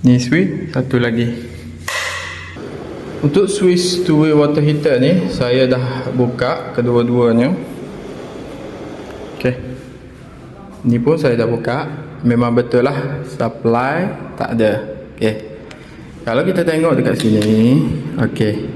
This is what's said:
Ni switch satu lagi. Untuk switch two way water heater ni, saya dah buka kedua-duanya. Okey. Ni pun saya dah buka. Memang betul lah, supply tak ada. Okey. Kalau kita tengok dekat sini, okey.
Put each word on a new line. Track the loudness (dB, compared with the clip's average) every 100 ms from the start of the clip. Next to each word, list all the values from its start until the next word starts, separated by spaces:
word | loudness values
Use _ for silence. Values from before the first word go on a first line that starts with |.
Ni | 6 4
switch | 4 2 2 -2 -4
satu | -4 0 0
lagi. | 2 0 -2 -4 -10 -14 -14 -12 -8 -6 -6 -8 -10 -12 -14 -14 -12 -12 -12 -12 -12 -2
Untuk | 0 2 2
switch | 4 4 4 2 0 2
two | 4
way | 6
water | 4 4 4
heater | 2 2 2 4
ni, | 4 4 2
saya | -2 2 4 4
dah | 2 0 -4 -4
buka | 0 0 2 -2 -2 -4
kedua-duanya. | -2 2 2 2 4 4 4 2 0 -6 -10 -12 -12 -12 -12 -12 -12 -14 -12 -12 -12 -12 -12 -14 -14 -14 -4
Okey. | -4 -4 -8 -12 -14 -18 -20 -20 -20 -20 -20 -18 -18 -4 0
Ni | 2
pun | 4 4
saya | 2 2
dah | 2
buka. | 0 -2 -4 -4 -8 -12 -2
Memang | 2 4 4 2
betul | 2 2 2
lah, | 0 -4 -6 -8
supply | -4 -4 -2 0 2 2 0 -2 -6 -12
tak | -8 -4 2
ada. | 2 2 -4 -10 -14
Okey. | -2 -2 -2 -10 -14 -16 -18 -18 -18 -18 -10
Kalau | -2 0
kita | 0 0
tengok | 2 2 2 2
dekat | 2 2
sini, | 2 2 4 4 6 4 2 -2 -4 -2
okey. | -2 0 0 0 -6